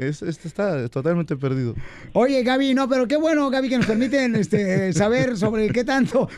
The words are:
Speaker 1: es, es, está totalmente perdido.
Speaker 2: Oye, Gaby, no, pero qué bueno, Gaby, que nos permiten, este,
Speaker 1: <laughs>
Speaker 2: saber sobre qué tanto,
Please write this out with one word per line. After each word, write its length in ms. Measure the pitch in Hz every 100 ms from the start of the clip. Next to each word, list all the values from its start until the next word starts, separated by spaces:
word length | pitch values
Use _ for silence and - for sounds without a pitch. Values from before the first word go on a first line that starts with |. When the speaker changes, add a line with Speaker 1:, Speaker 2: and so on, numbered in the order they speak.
| 135
Speaker 1:
es, 140 | 151
es, 200 | 180 156 160
está 420 | - 202 147 120
totalmente 480 | 135 147 170 156 143
perdido. 380 | 135 131 120 - - - -
Speaker 2:
Oye, 280 | - 254 269
Gaby, 300 | 240 262 277
no, 160 | 262 262
pero 180 | 262 233
qué 120 | 302
bueno, 320 | 320 302 277
Gaby, 180 | 269 262
que 80 | 254
nos 80 |
permiten, 500 | 208 220 254 277 247
este, 560 | 226 196 208 196 190 190
Speaker 1:
<laughs> 20 |
Speaker 2:
saber 420 | 160 208 254 262 214
sobre 320 | 214 220 214
qué 160 | 226
tanto, 420 | 247 269 247 254 202